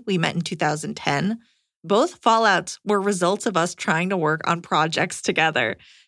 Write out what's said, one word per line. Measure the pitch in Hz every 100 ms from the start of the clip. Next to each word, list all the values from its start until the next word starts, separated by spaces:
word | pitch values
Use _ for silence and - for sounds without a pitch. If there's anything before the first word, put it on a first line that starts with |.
| 247
We | 185
met | 165 170
in |
two | 160 -
thousand | 151 151 151 147
ten. | - 143 175 233 _ _ _ _
Both | 165 202 339 -
fallouts | 240 226 220 180 185 -
were | - 202
results | 196 190 175 196 240
of | 175
us | 175
trying | - - 165 185
to | 190
work | 151 156 -
on | 170
projects | - 170 156 165 175 -
together. | - 180 160 139 113 - - -